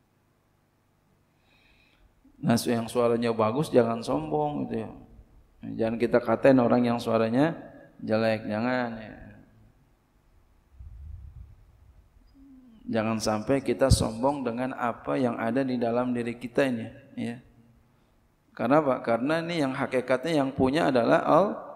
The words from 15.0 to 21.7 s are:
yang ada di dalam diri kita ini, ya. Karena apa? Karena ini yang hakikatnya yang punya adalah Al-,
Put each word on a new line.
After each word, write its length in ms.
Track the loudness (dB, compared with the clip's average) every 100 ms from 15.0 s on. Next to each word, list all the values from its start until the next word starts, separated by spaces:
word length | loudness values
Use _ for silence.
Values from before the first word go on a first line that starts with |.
| -4
yang 240 | -2 -2 -2
ada 240 | -2 -2
di 160 | -2 -2
dalam 320 | 0 0 0
diri 240 | -2 -4
kita 320 | -6 -6 0 0
ini, 240 | 0 -8 -14 -18
ya. 240 | -10 -8 -10 -16 _ _ _ _ _ _ _ _ _ _
Karena 320 | -4 2 2
apa? 160 | 2 0
Karena 380 | 0 0 0 -2
ini 220 | -2 -2
yang 80 | -2
hakikatnya 680 | -2 -2 -2 0 -2 0 0
yang 80 | 0
punya 400 | 0 2 2 2
adalah 320 | 2 4 2
Al-, 340 | 4 4 4 -2 -10